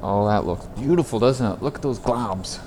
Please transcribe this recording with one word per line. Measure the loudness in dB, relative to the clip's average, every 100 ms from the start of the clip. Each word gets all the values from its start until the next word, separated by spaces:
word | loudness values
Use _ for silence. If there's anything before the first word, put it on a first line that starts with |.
Oh, | 0 2 4
that | 4 2
looks | -4 -6 -6
beautiful, | 0 2 2 2
doesn't | 2 4 0
it? | -2
Look | -4 -4
at |
those | -4 -2
globs. | 0 0 0 -4 -6 -10